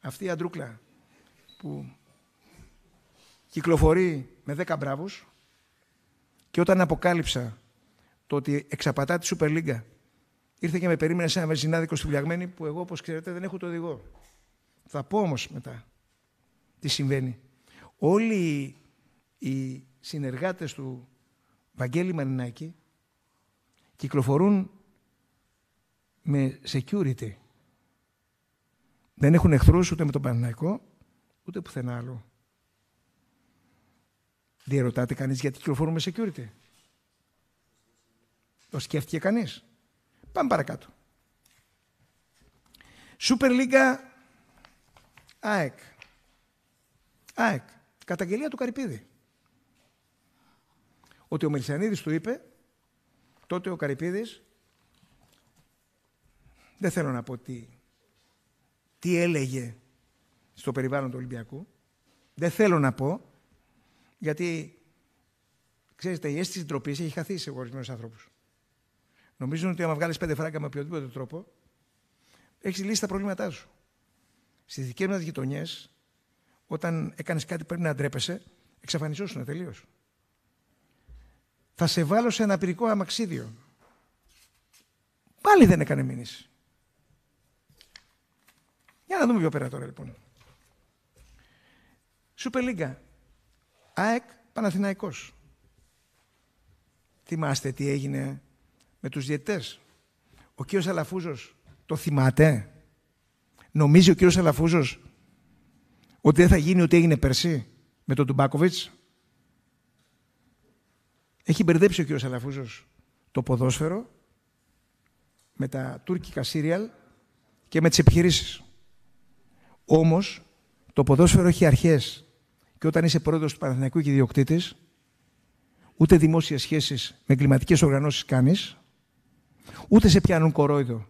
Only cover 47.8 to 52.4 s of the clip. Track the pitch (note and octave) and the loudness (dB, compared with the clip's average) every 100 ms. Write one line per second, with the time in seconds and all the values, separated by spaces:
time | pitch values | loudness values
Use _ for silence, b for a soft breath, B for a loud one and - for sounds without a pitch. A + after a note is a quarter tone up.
47.8 | _ _ - F3+ F3 G#3 D4 C#4+ B3 A#3+ | _ _ -10 -8 -4 -4 -6 -6 -8 -6
48.8 | B3 A2+ _ _ _ _ _ _ _ _ | -10 -10 _ _ _ _ _ _ _ _
49.8 | _ _ _ _ _ _ _ _ _ _ | _ _ _ _ _ _ _ _ _ _
50.8 | _ _ b b b D3+ D#3 D3 B2+ D3 | _ _ b b b -4 -4 -4 -6 -4
51.8 | G#3+ G3+ - D#3+ E3+ B3+ | -4 -4 -4 -6 -6 -10